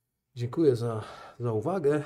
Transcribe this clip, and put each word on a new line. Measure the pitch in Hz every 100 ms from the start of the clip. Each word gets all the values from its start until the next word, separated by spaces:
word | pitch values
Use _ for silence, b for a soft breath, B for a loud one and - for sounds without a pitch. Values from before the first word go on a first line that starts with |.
| _ _ _ 123
Dziękuję | 120 165 156 120
za, | 120 110 104 B B B
za | 120
uwagę. | 110 143 190 143 147